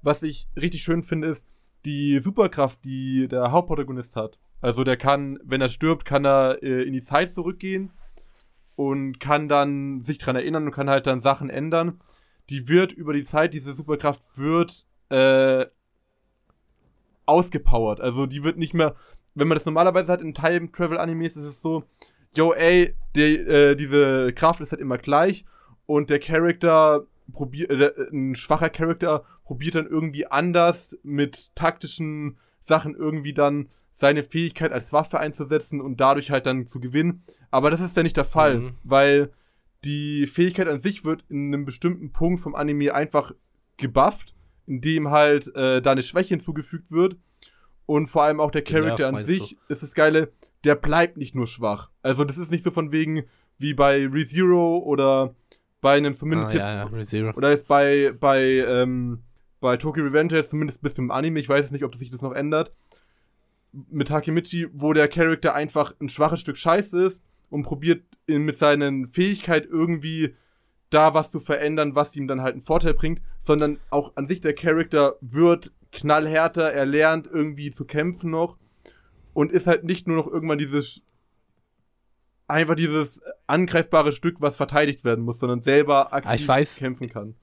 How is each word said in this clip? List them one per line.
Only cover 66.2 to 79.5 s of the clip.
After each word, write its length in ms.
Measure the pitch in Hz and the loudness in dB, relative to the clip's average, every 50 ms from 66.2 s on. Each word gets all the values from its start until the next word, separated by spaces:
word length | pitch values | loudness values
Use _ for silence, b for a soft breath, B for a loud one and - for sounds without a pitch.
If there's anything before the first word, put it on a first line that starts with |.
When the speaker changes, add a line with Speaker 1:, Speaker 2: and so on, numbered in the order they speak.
| 151 156 170 170 | 0 0 0 -2
Speaker 1:
Stück 180 | - - 139 | -6 -8 -10
Scheiße 480 | - - 170 165 202 202 202 - 175 185 | -4 0 2 2 2 0 -2 0 0 0
ist 180 | 185 185 - _ _ _ _ _ _ | 0 -2 -6 _ _ _ _ _ _
und 140 | - 147 143 | -8 -8 -6
probiert 400 | - 151 135 147 165 170 170 _ _ _ _ _ | -6 -8 -4 0 0 0 0 _ _ _ _ _
in, 160 | - 151 147 151 | -4 -2 -2 -2
mit 140 | 156 - | -4 -2
seinen 540 | - 160 147 147 143 143 143 139 135 127 120 | 2 4 4 4 4 2 -2 -2 -4 -6 -4
Fähigkeiten 560 | - 175 180 196 202 202 - 180 170 156 151 - | -2 0 0 0 0 -4 -2 0 0 0 0 -2
irgendwie 640 | 165 160 165 170 170 156 139 160 160 160 156 131 b b b b b b b b b b _ _ | -2 -2 0 0 -2 -4 -6 -8 -4 -4 -4 -4 b b b b b b b b b b _ _
da 240 | - 151 156 156 147 | 4 6 6 6 4
was 180 | 160 160 - | 2 -2 -2
zu 80 | - 160 | -8 -12
verändern, 560 | - - 147 - 151 147 151 156 151 147 131 | -4 -4 -4 -2 -2 -2 0 0 -2 0 0
was 200 | 147 147 147 - | -2 -2 -2 -4
ihm 120 | 147 139 | -10 -6
dann 140 | 131 135 131 | -6 -6 -4
halt 120 | 131 131 127 | -4 -6 -6
einen 80 | 131 | -6
Vorteil 320 | - - 160 170 165 165 147 | -4 0 2 2 4 4 2
bringt, 260 | - - 160 165 b b b b b | 2 2 0 -2 b b b b b
sondern 380 | - - 151 147 151 147 147 - - - | 0 0 0 2 2 -2 -2 -6 -10 -4
auch 240 | - 147 147 - _ | -4 -4 -4 -4 _
an 120 | - 139 | -10 -6
sich 120 | 135 185 180 | -6 -6 -2
der 120 | - 156 147 | -2 -4 -4
Charakter 600 | - - 170 156 165 165 165 - 151 143 139 139 - | -2 0 0 0 0 0 0 2 4 4 4 2 -2
wird 500 | - 120 117 147 170 170 170 170 - - _ _ _ _ | -16 -8 0 4 4 4 4 2 0 -16 _ _ _ _
knallhärter, 800 | - - - 147 151 156 156 156 156 156 160 165 165 170 160 156 | -18 -8 0 2 2 2 2 0 0 2 0 2 0 0 -2 0
er 140 | 143 143 139 | 0 0 -2
lernt 420 | 135 143 151 156 160 160 160 147 | 0 2 4 4 4 2 0 -4
irgendwie 440 | - 165 160 151 156 147 143 147 147 | -6 -4 -4 -4 -4 -4 -10 -12 -12
zu 140 | - - 143 | -12 -12 -14
kämpfen 440 | - - 147 156 180 175 175 - 165 | -8 -6 -4 -4 -4 -6 -6 -8 -6
noch 260 | 160 160 170 170 - _ _ b b b b b b b b b b b b _ _ | -2 -2 -4 -4 -6 _ _ b b b b b b b b b b b b _ _
und 180 | - 147 156 | -2 0 2